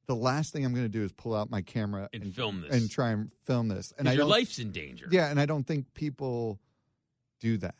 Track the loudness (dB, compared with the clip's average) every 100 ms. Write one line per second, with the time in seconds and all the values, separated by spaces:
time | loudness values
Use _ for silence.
0 | -6 0 2 2 0 -2 0 0 0 0
1 | -4 -4 -4 -2 -2 -4 -4 -2 -2 -4
2 | -6 -10 -8 -4 -4 -4 0 2 2 0
3 | 0 0 -4 _ -2 0 0 -2 -6 0
4 | 2 4 4 4 2 -4 -6 -6 -10 -10
5 | 2 4 4 2 2 0 0 -2 -4 -6
6 | -6 -4 -4 -2 -2 -6 _ _ _ _
7 | _ _ _ -4 0 0 -2